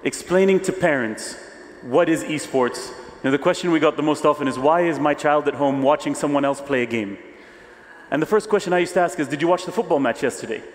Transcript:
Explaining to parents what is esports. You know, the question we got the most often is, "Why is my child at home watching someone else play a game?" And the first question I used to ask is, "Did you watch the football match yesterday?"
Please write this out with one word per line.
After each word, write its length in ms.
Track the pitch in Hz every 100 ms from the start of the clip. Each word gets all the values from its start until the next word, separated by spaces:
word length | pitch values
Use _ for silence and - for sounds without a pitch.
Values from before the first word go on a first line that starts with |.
Explaining 560 | 143 - - 180 190 190
to 120 | 190
parents 640 | - 175 139 113 107 - - - - - -
what 260 | 127 139 175
is 160 | 156
esports. 640 | 143 151 - 135 123 - -
You 360 | - - -
know, 60 | 131
the 60 | 139
question 320 | 180 175 180
we 100 | 160
got 160 | 151 147
the 60 |
most 220 | 151 143
often 220 | 151 139 135
is, 100 | 123
"Why 240 | 139 165
is 160 | 175 143
my 160 | 147
child 340 | 147 151 147 143
at 60 |
home 280 | 131 143 135
watching 320 | 135 151 156
someone 300 | 143 151 143
else 160 | 139 139
play 220 | - 135
a 40 | 120
game?" 320 | 113 101 98 - - - - - - - - -
And 120 | 143
the 40 | 156
first 140 | 208 208
question 240 | 208 180
I 60 | 180
used 160 | 175
to 60 | 190
ask 180 | 175 180
is, 80 | 139
"Did 140 | 143
you 60 | 165
watch 160 | 175
the 80 | -
football 260 | - 165 151
match 240 | 127 113
yesterday?" 400 | 131 - 107 113 -